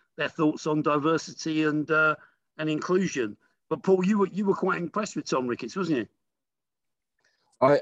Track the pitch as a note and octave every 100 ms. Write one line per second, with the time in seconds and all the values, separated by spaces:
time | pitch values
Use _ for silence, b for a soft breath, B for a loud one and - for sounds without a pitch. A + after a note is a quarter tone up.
0 | b - C#3+ - D3+ - D#3+ D3+ D3+ D3
1 | D3 D#3+ - - E3 D#3 D#3 D3+ D3 D#3
2 | D#3 D3+ b b _ - D#3 D3+ D3 F#3
3 | F#3 C#3+ G#2+ G2+ _ _ _ D#3 - F#3+
4 | F#3 G#3+ F#3+ F3+ G3 - F#3 E3+ E3+ G3+
5 | G#3+ D#3 - C#3+ B2+ A2+ A#2 F#3+ E3+ C3+
6 | G2+ _ _ _ _ _ _ _ _ _
7 | _ _ _ _ _ _ C3 C#3+